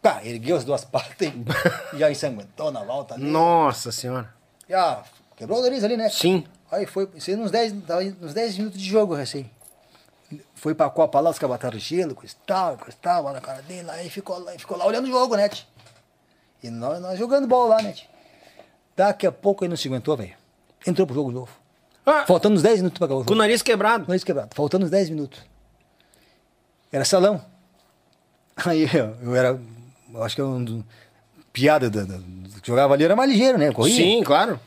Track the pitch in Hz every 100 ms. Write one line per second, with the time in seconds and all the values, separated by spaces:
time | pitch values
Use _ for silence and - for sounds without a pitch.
0 | 220 151 107 120 117 170 120 139 - 131
1 | - - 165 131 117 - 170 - - 147
2 | 151 139 147 117 98 - 151 131 101 131
3 | 135 120 139 156 165 170 151 117 120 110
4 | 123 127 117 _ _ _ - 185 175 117
5 | - _ _ _ 220 220 247 262 208 233
6 | 220 - 175 185 156 _ _ 175 202 -
7 | 196 160 156 202 220 214 226 202 190 175
8 | 190 185 170 147 226 190 214 190 190 214
9 | 208 151 135 143 127 _ - _ _ _
10 | _ _ _ 147 _ - 156 156 147 -
11 | 156 139 165 156 143 123 123 110 - 170
12 | 175 131 - - - 190 180 127 - -
13 | 175 175 143 135 - 131 143 185 170 160
14 | 175 196 190 180 175 175 - 180 185 226
15 | 262 247 247 220 202 - - _ - _
16 | _ _ _ _ _ _ 120 117 120 165
17 | 180 185 233 277 269 254 240 220 208 160
18 | - _ _ _ - _ - _ _ -
19 | 196 202 185 - 202 196 180 165 135 131
20 | 110 147 98 - _ _ _ _ - 175
21 | 180 131 135 123 127 - _ _ _ _
22 | - 302 277 180 208 208 156 220 185 -
23 | 165 135 123 214 214 233 - 220 208 226
24 | 143 185 - 147 110 - 147 185 185 185
25 | 180 160 139 - - _ _ _ _ _
26 | _ _ _ _ _ _ _ _ _ 147
27 | - 190 185 202 - _ _ _ _ _
28 | _ _ _ _ _ - 175 160 151 165
29 | 110 113 120 123 127 127 117 113 120 _
30 | _ 117 110 - 139 131 120 113 107 -
31 | _ _ _ _ _ - 135 151 123 107
32 | 95 95 90 92 92 104 - 120 139 139
33 | 160 208 269 226 262 240 147 113 120 240
34 | - - 208 143 220 151